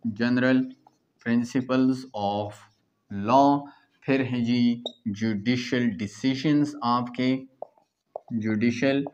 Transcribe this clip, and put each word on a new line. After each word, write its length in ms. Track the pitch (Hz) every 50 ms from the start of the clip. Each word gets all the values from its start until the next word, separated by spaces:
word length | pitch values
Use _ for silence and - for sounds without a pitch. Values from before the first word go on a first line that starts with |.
| -
general 540 | 113 101 110 120 123 123 127 127 131 131 127 131 127 - _ _ _ _ _ _ _ _ _ -
principles 720 | 117 117 120 120 120 - 131 127 127 127 131 131 131 131 127 - - -
of 360 | 104 104 101 101 104 104 104 - - - _ _ _ _ _ _ _ _ - 104 101 101
law, 340 | 113 127 139 139 143 143 143 139 - - _ _ _ _ _ -
फिर 180 | 147 135 135
है 200 | 127 117 123 123
जी 420 | 117 117 123 123 120 120 117 120 - - - _ -
जुडिशल 760 | 113 98 98 113 113 107 98 98 120 127 127 123 - 135 123 123
डिसीजंस 880 | 117 98 82 104 98 - - - 135 131 135 - 156 147 147 147 147 - - 120
आपके, 560 | - - 123 120 123 - - 127 127 131 131 131 - _ - - - _ _ _ _ _ _ _ _ - - _ - 123
जुडिशल 720 | 110 107 110 110 104 117 120 113 - 139 135 135 139 143 139